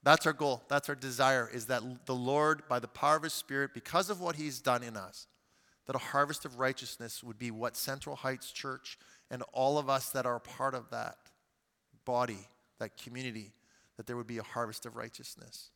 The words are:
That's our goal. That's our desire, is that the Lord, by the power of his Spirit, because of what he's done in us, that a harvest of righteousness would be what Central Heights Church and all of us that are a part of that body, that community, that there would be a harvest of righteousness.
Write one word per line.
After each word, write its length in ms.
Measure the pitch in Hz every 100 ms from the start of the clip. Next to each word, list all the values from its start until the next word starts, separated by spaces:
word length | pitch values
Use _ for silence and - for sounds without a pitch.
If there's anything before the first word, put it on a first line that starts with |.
That's 240 | 139 160 165
our 80 |
goal. 280 | 147 147 123 -
That's 220 | 143 139
our 40 |
desire, 540 | 143 135 120 135 131 117
is 140 | 123 110
that 360 | 127 113 123
the 100 | -
Lord, 540 | 127 123 143 151 156 -
by 100 | 123
the 80 | 117
power 300 | - 143 156
of 60 |
his 100 | 156
Spirit, 400 | - - 139 139
because 380 | - - 170 190
of 100 | 196
what 160 | 180 156
he's 240 | 151 127
done 220 | - 123
in 160 | 120 110
us, 280 | 92 - - _ _ _ _ _ -
that 100 | 127
a 20 |
harvest 460 | - 139 143 151
of 140 | - 123
righteousness 640 | 131 131 127 - 117 -
would 140 | 120 107
be 120 | 120
what 240 | 110 120
Central 400 | - - 135 143
Heights 380 | 143 135 131 -
Church 460 | - 139 131 - - - - _
and 120 | 127 123
all 240 | - 131 147
of 100 | 135
us 220 | 135 -
that 160 | 135 123
are 100 | 120
a 40 |
part 340 | - - 131
of 160 | 127 -
that 260 | 117 110 - - _ _ _ _ _ _ _
body, 440 | - 123 123 101 101 _ _ _
that 180 | 110 -
community, 560 | - 120 131 110 104 _ _ _ _ _
that 100 | 110
there 80 |
would 120 | 120 110
be 100 | 117
a 60 |
harvest 420 | 107 - 117 110
of 100 | 120
righteousness. 760 | 113 117 - 123 - 123 - -